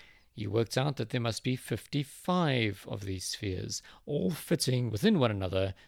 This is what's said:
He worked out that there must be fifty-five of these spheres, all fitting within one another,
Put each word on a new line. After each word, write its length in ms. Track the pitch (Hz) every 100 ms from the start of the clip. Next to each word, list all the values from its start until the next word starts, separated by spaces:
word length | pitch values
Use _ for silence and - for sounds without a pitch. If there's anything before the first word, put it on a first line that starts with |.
| - - _ -
He 100 | 107
worked 320 | 107 113 135
out 200 | 147 131
that 140 | 117
there 100 | 127
must 240 | 117 - 131
be 100 | 127
fifty-five 1300 | - 120 - 147 139 - - 180 156 127 110 98 -
of 160 | 110 98
these 180 | 95
spheres, 580 | - - 101 92 - - - - -
all 260 | 147 185
fitting 580 | 151 - 165 - 127 120
within 280 | 104 208 185
one 140 | 120
another, 440 | 101 92 92 95 -